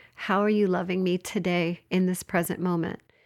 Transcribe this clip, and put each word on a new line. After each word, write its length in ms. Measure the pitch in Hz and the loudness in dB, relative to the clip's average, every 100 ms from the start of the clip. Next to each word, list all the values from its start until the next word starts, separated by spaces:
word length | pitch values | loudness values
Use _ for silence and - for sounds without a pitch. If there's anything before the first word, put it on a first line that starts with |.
| - | -20
how 280 | - - 196 | -10 -2 0
are 80 | 208 | 2
you 160 | 208 196 | 4 2
loving 360 | 180 180 185 | 2 0 0
me 120 | 185 180 | 0 0
today 640 | - 196 180 175 170 175 - | -2 -4 0 0 0 -4 -2
in 160 | 185 185 | 0 2
this 160 | 180 | -2
present 380 | - 180 170 - | -2 -2 -2 -2
moment?" 400 | 180 170 165 - _ _ | -2 -2 -4 -8 _ _